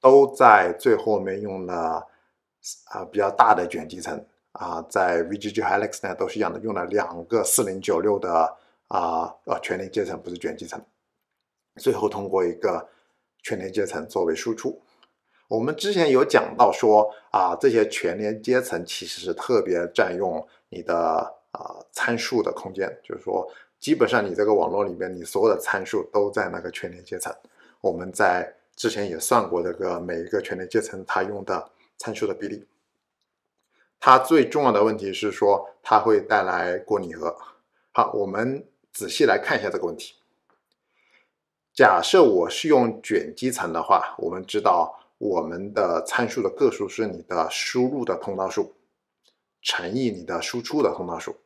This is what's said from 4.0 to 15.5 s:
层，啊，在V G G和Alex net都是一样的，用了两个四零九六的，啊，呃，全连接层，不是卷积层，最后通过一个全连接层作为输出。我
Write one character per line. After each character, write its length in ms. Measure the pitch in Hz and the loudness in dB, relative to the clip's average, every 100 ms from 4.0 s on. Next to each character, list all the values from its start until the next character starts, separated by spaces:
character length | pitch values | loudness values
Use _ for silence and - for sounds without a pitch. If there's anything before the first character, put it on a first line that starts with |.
层， 240 | 80 76 - _ _ | -10 -12 -14 _ _
啊， 340 | - 87 82 80 | -12 -10 -10 -4
在 340 | 101 92 85 | 0 2 0
V 140 | 82 101 | -2 -6
G 120 | 107 | -6
G 80 | 104 | -4
和 80 | 92 | 0
Alex 320 | 98 104 - | 0 -2 -6
net 140 | 98 92 | -10 -4
都 120 | 95 | -4
是 100 | 107 | -2
一 40 | |
样 100 | 110 | -4
的， 80 | - | -4
用 140 | 110 | -6
了 120 | 98 87 | -6 -2
两 380 | 101 85 82 85 | -2 -2 -8 -2
个 200 | 113 98 | 0 2
四 180 | - | 0
零 160 | 104 95 | 0 -4
九 220 | 95 87 | -2 0
六 180 | 101 101 | 2 0
的， 380 | 90 82 80 - _ _ _ | 0 2 2 -2 _ _ _
啊， 440 | 95 85 82 85 - - | -4 -2 -2 -4 -10 -6
呃， 120 | 95 | -6
全 160 | - 92 | -4 -6
连 120 | 95 | -4
接 140 | 110 | -4
层， 180 | 92 92 | -4 -6
不 80 | 90 | -10
是 80 | 87 | -8
卷 180 | 85 78 | -8 -8
积 80 | 80 | -12
层， 180 | - - _ _ _ _ _ _ _ _ - | -14 -18 _ _ _ _ _ _ _ _ -4
最 160 | 135 | -2
后 160 | 110 104 | 0 -2
通 180 | 104 98 | -4 -2
过 160 | 95 | 0
一 80 | 90 82 | 0 0
个 340 | 92 87 - _ _ _ _ _ | -2 -2 -6 _ _ _ _ _
全 160 | - 95 | -8 -6
连 140 | 92 | -4
接 140 | 95 95 | -4 -4
层 200 | - 80 | -4 -6
作 200 | 101 85 | -2 -2
为 100 | 80 | -2
输 180 | - | -4
出。 280 | 110 131 - _ _ _ _ _ _ | -6 -6 -10 _ _ _ _ _ _
我 140 | _ | _